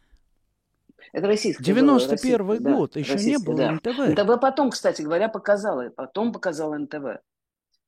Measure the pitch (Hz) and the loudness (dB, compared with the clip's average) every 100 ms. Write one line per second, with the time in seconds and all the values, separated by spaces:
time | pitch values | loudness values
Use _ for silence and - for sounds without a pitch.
0 | _ _ _ _ _ _ _ _ _ _ | _ _ _ _ _ _ _ _ _ _
1 | - 151 196 208 208 139 135 220 285 254 | -12 -4 0 0 0 -2 0 4 6 6
2 | 262 214 254 233 190 226 254 277 143 156 | 4 0 2 0 0 -2 0 2 0 -4
3 | 143 269 220 285 165 - 120 160 233 247 | -4 0 0 0 0 0 0 -2 -4 -2
4 | 247 156 202 240 262 269 269 - 196 - | 0 2 2 2 2 2 0 0 -2 -2
5 | 151 170 220 208 - 202 208 143 120 - | -2 0 0 -2 0 0 0 -4 -6 -10
6 | 135 196 233 180 185 151 156 151 143 151 | -10 -4 -4 -4 -6 -4 -6 -6 -8 -8
7 | 135 98 - _ _ _ _ _ | -10 -12 -16 _ _ _ _ _